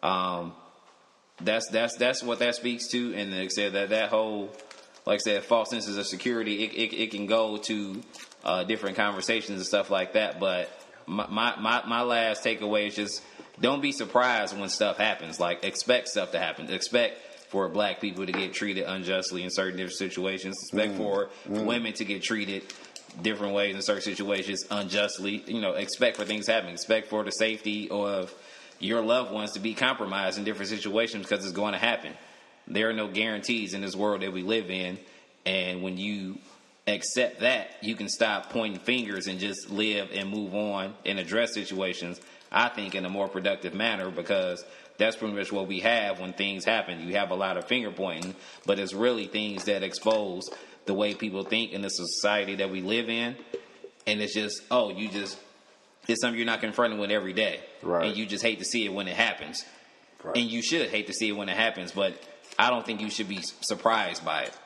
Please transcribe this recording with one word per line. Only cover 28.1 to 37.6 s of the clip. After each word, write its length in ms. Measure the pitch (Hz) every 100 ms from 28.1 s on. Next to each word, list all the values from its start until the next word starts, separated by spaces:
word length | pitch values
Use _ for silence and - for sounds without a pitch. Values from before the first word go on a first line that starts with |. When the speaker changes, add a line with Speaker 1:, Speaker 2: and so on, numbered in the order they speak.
| 98 90 - - - - -
Speaker 1:
your 200 | 95 117
loved 280 | 110 123 123
ones 220 | 107 104
to 80 | 101
be 120 | 107
compromised 640 | 107 127 135 101 98 98 104
in 60 |
different 260 | 104 101 98
situations, 560 | 107 104 104 117 110 95
'cause 180 | 101
it's 80 | 95
going 180 | 92 104
to 40 | 95
happen. 340 | 110 113 76 73 - - - - -
There 220 | 104 110
are 20 |
no 140 | 110 104
guarantees 640 | 92 110 104 - 117 101
in 100 | 95
this 120 | 98
world 280 | 95 104 101
that 100 | 98
we 100 | 92
live 260 | 90 113 92
in. 300 | 92 92 92 - - - _ -
And 340 | 95 90 90
when 140 | 95 92
you 420 | 101 101 95 98 - - - _ -
accept 540 | 104 - 127 120 -
that, 360 | 113 127